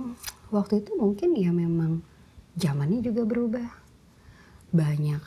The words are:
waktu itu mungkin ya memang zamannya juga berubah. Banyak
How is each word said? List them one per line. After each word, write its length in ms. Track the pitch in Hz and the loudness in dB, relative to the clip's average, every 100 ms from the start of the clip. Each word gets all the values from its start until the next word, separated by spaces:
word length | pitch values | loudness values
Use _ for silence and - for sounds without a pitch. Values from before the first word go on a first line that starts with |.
| 262 240 - - - | -6 -10 -14 -16 -4
waktu 240 | 208 202 208 | -2 2 0
itu 120 | 214 415 | 0 0
mungkin 400 | 202 202 359 311 | 0 2 0 2
ya 160 | 180 | 2
memang 480 | 175 170 165 160 165 - - - - - 175 | 2 2 0 0 -2 -6 -20 -20 -20 -14 -4
zamannya 440 | 165 143 143 226 | -2 0 0 0
juga 220 | 240 220 | 0 0
berubah. 440 | 220 240 240 240 233 - - - - - - - - - - | 0 0 0 -2 -6 -12 -20 -20 -20 -20 -20 -20 -20 -20 0
Banyak 500 | 170 151 151 151 147 | 2 2 2 0 -2